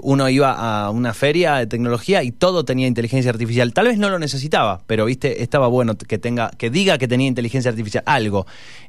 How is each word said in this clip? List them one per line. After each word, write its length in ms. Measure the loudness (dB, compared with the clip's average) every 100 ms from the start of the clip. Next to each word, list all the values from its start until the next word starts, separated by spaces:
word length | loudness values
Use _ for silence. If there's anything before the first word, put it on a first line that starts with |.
uno 240 | 0 2 4
iba 240 | 4 2
a 380 | 2 -2 -2 -2
una 220 | -2 -2
feria 440 | 0 0 2 2 2
de 100 | 0
tecnología 560 | -2 -2 -2 0 0
y 80 | 0
todo 340 | 0 2 2
tenía 220 | 0 0 0
inteligencia 460 | 0 0 0 2
artificial. 400 | 2 2 2 2
Tal 120 | 2 2
vez 120 | 2
no 120 | 0
lo 100 | 0
necesitaba, 640 | -4 -6 -2 0 2 -2 -2
pero, 200 | 0 0
viste, 360 | 0 -2 -2
estaba 240 | -2 2 2
bueno 280 | 2 2 -2
que 220 | -6 -6
tenga, 320 | -4 -2 -4 -4
que 140 | -2
diga 280 | 0 2 2
que 100 | 2
tenía 180 | 2 2
inteligencia 460 | 0 -2 -2 -2
artificial, 320 | -2 -4 -4 0
algo. 400 | 0 0 -2 -4 -10 -20 -20